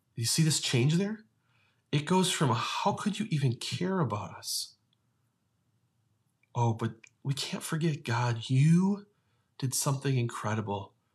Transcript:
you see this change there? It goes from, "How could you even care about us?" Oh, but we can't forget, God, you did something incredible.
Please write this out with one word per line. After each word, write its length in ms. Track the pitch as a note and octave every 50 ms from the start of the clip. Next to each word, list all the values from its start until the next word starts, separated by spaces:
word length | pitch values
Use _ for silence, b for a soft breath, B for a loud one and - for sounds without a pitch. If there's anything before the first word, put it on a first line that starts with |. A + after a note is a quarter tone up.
| _ _ -
you 100 | - A#2
see 180 | - - - D#3+
this 160 | D#3 D3 -
change 360 | - - - A#2+ A#2+ D3 D#3+
there? 300 | E3+ G3 G3+ A3 - - _ _ _ _ _ _ _ _ _ _ _ _ -
It 140 | - D3 D3
goes 240 | - F3+ F#3 F3+ F3+
from, 200 | - - D#3 B2+
"How 420 | A#2 A#2 - - - - - G3
could 280 | - - - G#3+ - -
you 80 | A3 -
even 260 | D#3+ C#3+ C#3+ B2+ A2+
care 440 | - - - - - F3 F#3 F#3+ F#3
about 320 | D3+ A2 G#2 G#2 F#2+ F2 -
us?" 400 | - - - - - - - - _ _ _ _ _ _ _ _ _ _ _ _ _ _ _ _ _ _ _ _ _ _ _ _ _ _ _ _ _ _ _ _ _ _ _ -
Oh, 200 | A#2+ A#2 A#2 A2
but 200 | A2+ A#2 A2+ - - _ - _ _ -
we 100 | C#3 C3+
can't 300 | - - - - - -
forget, 400 | - E3+ D#3+ D#3+ E3 C#3+ - -
God, 460 | A#2+ A2+ A#2 B2 A#2+ A#2 A2+ A2+ -
you 560 | C3 C3 D3 D#3+ E3 F3+ F#3+ G3 G#3 G3+ - _ _ _ _ _ _ _ _ _ _ -
did 140 | C3+ C3 -
something 440 | - - D3 C3+ C3+ - C#3 C3+
incredible. 760 | C3 A#2+ A#2 - - - G#2+ G#2+ A2 G2+ G2+ G2+ G2 G2+ - _ _ _ _